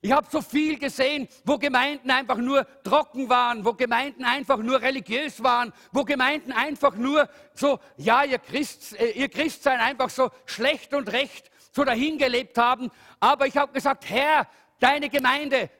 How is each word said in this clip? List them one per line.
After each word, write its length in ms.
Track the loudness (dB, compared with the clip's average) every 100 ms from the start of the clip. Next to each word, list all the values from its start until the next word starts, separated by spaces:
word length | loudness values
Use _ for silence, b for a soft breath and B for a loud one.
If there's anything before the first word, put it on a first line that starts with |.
| 2
Ich 60 |
hab 180 | 2 2
so 120 | -4
viel 360 | -2 -2 -2 -2
gesehen, 520 | -6 0 0 0 -8 b -2
wo 120 | 0
Gemeinden 540 | 2 2 0 -4 -2
einfach 240 | -2 0 -2
nur 320 | 2 0 0 -8
trocken 460 | 0 0 0 -6 0
waren, 340 | 2 2 0
wo 80 | -2
Gemeinden 540 | -2 -2 0 -2 -4 -2
einfach 320 | -2 0 -2
nur 240 | 2 0
religiös 600 | 0 -4 -4 -4 -6 -2
waren, 300 | 0 0 -2 b b
wo 100 | -4
Gemeinden 480 | -2 2 2 0 -4
einfach 440 | -2 -2 2 0 2
nur 340 | 0 2 2 B B
so, 260 | -2 0 0 b b
ja, 300 | 2 2 2
ihr 140 | -2
Christ, 600 | -4 -6 -6 -10 -20 -2
äh, 120 | -2
ihr 180 | 0 -4
Christsein 500 | -2 -4 -2 -2 0
einfach 300 | 0 -2 -4
so 200 | 0 -2 b b
schlecht 480 | -4 -2 -2 -4
und 160 | -6 -4
recht 360 | -4 -4 -8 _ b b
so 140 | -2 0
dahingelebt 720 | 0 -2 0 0 0 -4 0
haben. 340 | 0 0 -4 B B B
Aber 260 | 2 2 2
ich 80 | 0
hab 180 | -2
gesagt, 360 | -2 -2 -4 -4
Herr, 360 | -2 2 2 0 b b b
deine 260 | 2 2 -2
Gemeinde 600 | 0 0 0 0 -2 -2 _